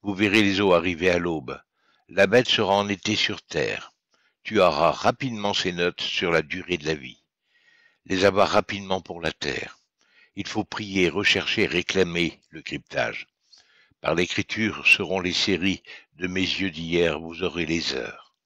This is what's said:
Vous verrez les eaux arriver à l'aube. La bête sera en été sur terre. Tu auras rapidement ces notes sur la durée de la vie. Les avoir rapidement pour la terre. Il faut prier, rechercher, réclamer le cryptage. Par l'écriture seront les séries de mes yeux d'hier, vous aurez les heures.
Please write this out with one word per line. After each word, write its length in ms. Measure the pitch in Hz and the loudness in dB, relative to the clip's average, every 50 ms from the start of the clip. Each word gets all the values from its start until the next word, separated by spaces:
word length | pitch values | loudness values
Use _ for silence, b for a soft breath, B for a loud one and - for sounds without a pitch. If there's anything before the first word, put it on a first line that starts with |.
| _ | _
Vous 100 | 101 101 | -6 0
verrez 300 | 90 107 104 95 110 107 | 2 2 4 6 6 6
les 180 | 98 98 95 | 4 4 4
eaux 120 | 104 98 90 | 4 6 6
arriver 360 | 85 82 92 90 78 85 92 | 6 4 2 -2 0 2 2
à 80 | 87 90 | 2 2
l'aube. 420 | 87 87 82 78 67 62 65 65 _ _ _ _ _ _ _ _ _ _ | 0 0 -2 -4 -6 -8 -12 -14 _ _ _ _ _ _ _ _ _ _
La 200 | - 92 98 95 | 2 2 4 6
bête 200 | 101 123 127 - | 6 4 4 4
sera 280 | - - 110 92 98 | 0 0 2 4 4
en 120 | 101 101 101 | 2 2 0
été 280 | 101 92 - - 110 | -2 -4 -2 -2 -2
sur 260 | 98 - - 104 - | 0 0 -2 -4 -6
terre. 520 | _ _ - 80 67 53 50 50 - - _ _ _ _ _ _ _ _ _ _ _ | _ _ -4 -2 -2 -2 -4 -8 -10 -16 _ _ _ _ _ _ _ _ _ _ _
Tu 160 | - 110 104 | -2 2 4
auras 320 | 92 87 78 71 82 82 | 4 4 4 4 2 2
rapidement 640 | 71 - - 117 127 _ - 131 117 107 101 101 98 | 2 2 0 0 0 _ -6 -8 -6 -4 -2 -2 -2
ces 160 | - - 95 | 0 -2 -2
notes 300 | 90 87 87 90 85 - | -2 0 -2 -2 -2 -4
sur 300 | - - - - 95 87 | -8 -6 -4 -2 0 2
la 120 | 85 80 78 | 2 2 0
durée 340 | 73 80 92 92 - 90 82 | 0 -8 -10 -4 -4 -6 -4
de 80 | 73 | -2
la 80 | 76 80 | -4 -4
vie. 300 | 76 65 64 - _ _ _ _ _ b b b b b b b b b b b b b | -4 -6 -16 -18 _ _ _ _ _ b b b b b b b b b b b b b
Les 200 | - 95 92 95 | -4 -2 4 4
avoir 240 | 101 95 98 98 85 | 4 4 4 2 4
rapidement 520 | - 104 101 - 104 101 101 95 95 95 | 4 0 0 0 -8 -10 -6 -6 -6 -6
pour 200 | 85 - 90 87 | -6 -8 -14 -6
la 100 | 82 78 | -6 -6
terre. 480 | 78 _ - 73 65 - - - - _ _ _ _ b b b b b b b b | -6 _ -6 -6 -6 -6 -8 -12 -14 _ _ _ _ b b b b b b b b
Il 100 | 98 95 | -10 -10
faut 200 | - - 113 101 | -6 -6 -6 -6
prier, 440 | _ - - 110 101 95 95 90 85 | _ -8 -10 -8 -2 2 2 2 2
rechercher, 560 | 73 95 104 - - 101 90 - - - 104 | 2 2 0 2 2 2 0 -2 0 0 0
réclamer 760 | 71 69 87 87 - - 92 92 87 85 87 87 87 - _ _ _ | 2 0 -2 -2 0 2 2 2 2 2 -2 -2 -2 -2 _ _ _
le 100 | - 78 | -18 -16
cryptage. 640 | - - - - _ _ - 139 123 113 - - - _ _ _ b b b b b b b b b b b b | -12 -10 -10 -10 _ _ -4 -4 -4 -4 -4 -10 -14 _ _ _ b b b b b b b b b b b b
Par 120 | - - 80 | -4 -2 0
l'écriture 720 | 82 90 87 - - 98 _ - 107 110 104 85 71 - | 0 0 0 -2 -6 -6 _ -4 -4 -2 -4 -4 -2 2
seront 340 | - - - 101 80 92 95 | 2 2 2 0 -2 -2 -2
les 140 | 90 90 87 | -2 -2 -2
séries 480 | - - - 95 82 85 98 92 - B B B B B B _ | 0 0 2 0 2 2 0 -2 -2 B B B B B B _
de 140 | _ 90 92 | _ -6 -4
mes 140 | 90 95 | -2 -2
yeux 280 | 92 87 - - 98 98 | -2 -2 -2 -2 -4 -4
d'hier, 500 | 80 78 82 82 85 85 87 82 76 76 | -4 -6 -6 0 2 2 4 2 2 -2
vous 220 | 82 82 85 82 | -6 -10 -8 -6
aurez 240 | 92 87 73 - 85 | -6 -4 -2 -4 -2
les 300 | 76 82 85 78 - 69 | -2 -2 -2 -2 -4 -4
heures. 400 | 64 58 57 - - - _ _ _ _ | -6 -6 -8 -10 -14 -20 _ _ _ _